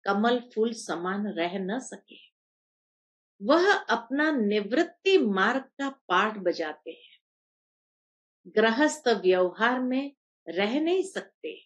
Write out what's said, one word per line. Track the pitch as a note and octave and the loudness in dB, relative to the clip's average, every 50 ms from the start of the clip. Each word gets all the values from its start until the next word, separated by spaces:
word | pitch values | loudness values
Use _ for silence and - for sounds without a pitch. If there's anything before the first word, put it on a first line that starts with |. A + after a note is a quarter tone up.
| _ | _
कमल | G3 G3 G3+ A3 A#3 B3 A#3+ A#3+ - - | -2 0 2 2 2 0 0 -4 -6 -2
फूल | A3 A3 A#3+ A#3 | -2 -2 -2 -2
समान | - - - D#3 E3 F3 F#3 G3 G3+ G#3 G3+ | -8 -8 -8 -8 -6 -4 -6 -4 -4 -6 -6
रह | E3+ E3 E3+ F3 F3+ G3 | -4 -4 -4 -4 -4 -6
न | F#3+ F#3 A3 C4+ | -6 -4 -6 -6
सके, | B3+ - - - _ _ - - - _ _ _ _ _ _ _ _ _ _ _ _ _ _ _ _ _ _ _ _ _ _ _ | -8 -10 -16 -18 _ _ -20 -20 -20 _ _ _ _ _ _ _ _ _ _ _ _ _ _ _ _ _ _ _ _ _ _ _
वह | G3+ G#3+ D4 F4 F4+ G#4 | 2 4 4 4 6 4
अपना | G4 - - - A3+ A#3 - - C4 C#4+ D4+ D#4+ | 2 0 0 -2 -4 -4 -2 -6 -2 0 0 0
निवृत्ति | D#4 C4 G#3+ G3+ G#3 G#3+ G3 G3 A#3 D4+ E4+ - - _ _ F#4+ F#4+ F#4 | 0 0 0 0 0 0 -2 0 0 0 0 0 -4 _ _ 4 4 4
मार्ग | C4+ G#3+ G3 F#3 F#3+ A3 B3 C4+ C4 _ _ - | 4 2 2 2 2 2 0 -2 -6 _ _ -8
का | C#4 C4+ C4+ _ _ - | -8 -8 -8 _ _ 0
पाठ | F3+ F#3 G3+ A3 A3 G3+ | 2 2 2 0 -2 -2
बजाते | F#3 F3 E3 E3 D#3+ D3+ D3+ _ _ - | -2 -2 -2 -2 -6 -6 -8 _ _ -18
हैं। | - - - - - _ _ _ _ _ _ _ _ _ _ _ _ _ _ _ _ _ _ _ _ _ _ _ _ _ _ F#3 _ | -18 -18 -20 -20 -20 _ _ _ _ _ _ _ _ _ _ _ _ _ _ _ _ _ _ _ _ _ _ _ _ _ _ -2 _
गृहस्थ | G#3+ A3 A3+ A3+ B3 D4+ D4+ D4+ - _ B3+ A3+ G3 | 4 4 4 4 4 2 2 0 0 _ 2 2 4
व्यवहार | F3+ F#3 F#3 F#3 F#3 F3+ F3+ - A3 A#3+ B3+ B3+ | 4 4 4 4 2 0 0 0 0 0 0 0
में | B3+ B3+ B3+ C4 C#4 C#4 _ _ _ _ _ _ _ | -2 -2 -2 -2 -4 -6 _ _ _ _ _ _ _
रह | - D#3+ F3+ G3+ G#3 B3 D4+ | -8 -4 -2 -2 0 0 -2
नहीं | D#4 E4 F#4 F#4+ | 0 0 0 0
सकते | - F#4+ - F#3 - - _ _ - D#3+ - - _ | -2 -4 -8 -10 -10 -10 _ _ -14 -14 -14 -14 _